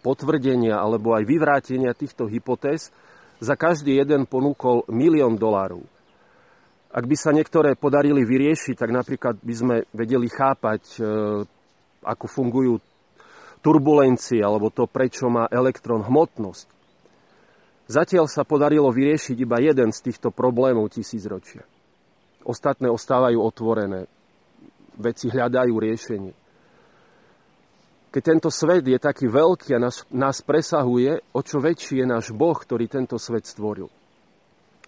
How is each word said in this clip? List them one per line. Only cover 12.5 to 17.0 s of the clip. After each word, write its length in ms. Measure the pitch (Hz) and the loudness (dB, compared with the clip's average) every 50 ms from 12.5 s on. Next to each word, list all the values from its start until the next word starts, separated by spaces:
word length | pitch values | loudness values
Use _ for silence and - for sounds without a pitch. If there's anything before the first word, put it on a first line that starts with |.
| 117 135 131 123 113 107 _ _ _ _ _ _ _ _ - - - - - - - _ - | 0 0 0 0 0 -2 _ _ _ _ _ _ _ _ -20 -20 -20 -20 -20 -20 -10 _ 2
turbulencie 720 | 151 160 156 135 151 147 147 139 131 127 120 - - 123 110 | 4 4 4 4 4 4 6 6 4 4 2 0 -2 0 0
alebo 320 | 104 101 107 107 104 110 | 2 2 0 0 0 -2
to, 160 | - - 120 | -2 -2 -4
prečo 400 | - - 131 131 123 - - 131 | -2 0 -2 -2 -2 -2 -2 -2
má 240 | 120 120 117 117 - | 0 0 0 0 0
elektrón 560 | 117 123 127 131 127 - - 113 117 110 101 | 0 0 0 0 0 -4 -4 -4 -4 -2 0
hmotnosť. 640 | 113 127 156 165 - _ - 107 95 87 - - _ _ _ _ _ _ _ | 2 2 2 2 2 _ -8 -10 -10 -10 -14 -20 _ _ _ _ _ _ _